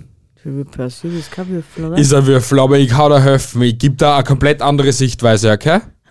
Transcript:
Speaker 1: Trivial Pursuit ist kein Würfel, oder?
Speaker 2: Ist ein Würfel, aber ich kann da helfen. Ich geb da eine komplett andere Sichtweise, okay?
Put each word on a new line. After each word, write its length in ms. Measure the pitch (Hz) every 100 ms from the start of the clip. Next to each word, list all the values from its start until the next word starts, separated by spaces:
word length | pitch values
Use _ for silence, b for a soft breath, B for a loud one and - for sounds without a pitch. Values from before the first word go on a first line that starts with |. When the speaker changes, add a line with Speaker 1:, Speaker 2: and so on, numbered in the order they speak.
| - _ _ _
Speaker 1:
Trivial 240 | 147 139 139
Pursuit 480 | - 127 123 170
ist 180 | 170 151
kein 160 | - 185
Würfel, 360 | 180 156 - 160
oder? 120 | 165
Speaker 2:
Ist 160 | 143
ein 120 | 139 135
Würfel, 340 | 131 113 139
aber 180 | 135 139
ich 120 | 131
kann 200 | 127 147
da 80 | 143
helfen. 420 | 135 135 - 120
Ich 160 | 123 117
geb 200 | 139 139
da 180 | 147 143
eine 80 |
komplett 380 | 131 135 143 147
andere 300 | 143 143 139
Sichtweise, 600 | 127 131 - 117 110 110
okay? 280 | 107 156 185 - - b